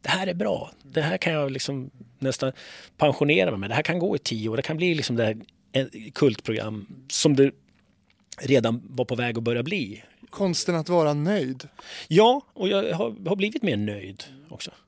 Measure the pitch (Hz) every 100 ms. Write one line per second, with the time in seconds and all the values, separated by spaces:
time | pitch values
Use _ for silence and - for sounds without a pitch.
0 | - 185 190 175 - - - - - -
1 | 151 185 - 160 139 131 - 139 131 -
2 | - _ 135 127 135 - - - - _
3 | 151 - 147 165 185 98 98 113 156 175
4 | 180 196 - 113 110 113 - 160 180 160
5 | 131 117 110 110 - _ _ 131 131 110
6 | 107 - 143 104 - 110 107 110 101 -
7 | 131 - 156 135 139 - _ _ _ _
8 | _ _ _ - - 135 113 117 - 131
9 | 123 117 120 113 117 120 143 202 110 104
10 | - _ - - 196 165 - 170 156 175
11 | 151 147 151 208 131 131 - - - -
12 | - 160 220 269 - - 190 196 180 170
13 | 226 214 180 196 202 226 196 107 104 104
14 | 98 95 - 135 143 - - -